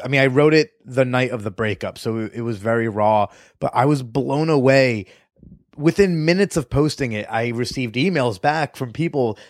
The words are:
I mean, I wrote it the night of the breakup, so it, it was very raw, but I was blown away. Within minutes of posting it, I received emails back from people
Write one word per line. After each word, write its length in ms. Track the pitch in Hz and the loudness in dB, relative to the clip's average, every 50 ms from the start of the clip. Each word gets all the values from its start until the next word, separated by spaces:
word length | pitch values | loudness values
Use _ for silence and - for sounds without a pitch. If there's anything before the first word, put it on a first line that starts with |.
| 123 | -4
I 40 | 131 | 0
mean, 120 | 143 135 | 2 2
I 60 | 135 | 4
wrote 260 | 135 127 143 147 156 | 4 4 4 4 6
it 200 | 156 156 151 - _ _ _ | 4 4 2 0 _ _ _
the 220 | 120 123 135 131 | -4 0 0 0
night 240 | 127 123 127 127 117 | 2 0 0 0 -2
of 120 | 123 113 | -4 -6
the 80 | 101 107 | -6 -8
breakup, 460 | 90 - 110 107 95 - 107 92 87 | -6 -4 -4 -4 -4 -4 -6 -8 -8
so 220 | - - 117 113 113 | -8 -6 -6 -4 -4
it, 140 | 110 98 - | -6 -8 -8
it 80 | 117 | -8
was 160 | 117 117 110 95 | -6 -6 -6 -4
very 280 | 101 113 117 117 113 | -2 -2 0 0 0
raw, 420 | 113 101 104 104 107 107 104 101 - - - _ _ _ - | -2 -2 0 2 2 2 2 0 -2 -6 -12 _ _ _ -6
but 120 | 139 - - | -6 -2 0
I 120 | 120 131 | 0 2
was 160 | 147 151 135 | 2 2 0
blown 480 | 127 113 113 139 123 139 135 151 160 160 | -2 -4 -4 -4 -2 -2 -2 0 0 2
away. 560 | 156 139 123 135 135 135 131 123 113 104 92 - - _ _ _ _ _ - - - - _ _ _ | 2 4 4 6 6 6 4 4 2 -2 -6 -10 -16 _ _ _ _ _ -20 -20 -20 -20 _ _ _
Within 520 | 151 147 170 - - 202 185 170 156 156 | -2 0 2 2 4 2 2 2 0 2
minutes 320 | 165 175 190 202 - - 160 | 2 2 2 0 0 -2 -4
of 100 | 127 - | -4 0
posting 440 | 123 139 151 147 - - 139 117 | 0 0 0 0 0 -4 -4 -4
it, 120 | 110 104 104 - | -4 -6 -6 -4
I 180 | 110 113 120 120 | -4 -2 -2 -2
received 460 | 113 120 120 - - 135 127 110 107 | -2 -4 -6 -6 -6 -6 -6 -4 -2
emails 440 | 127 156 196 175 143 127 120 101 - | 0 0 0 0 0 0 0 -2 -2
back 380 | - 143 151 160 147 - - | -2 -2 0 0 -2 -4 -6
from 160 | - 131 117 | -8 -10 -8
people 460 | 104 147 165 165 151 139 123 110 104 - - - | -4 -4 -4 -2 0 0 0 -2 -2 -6 -12 -20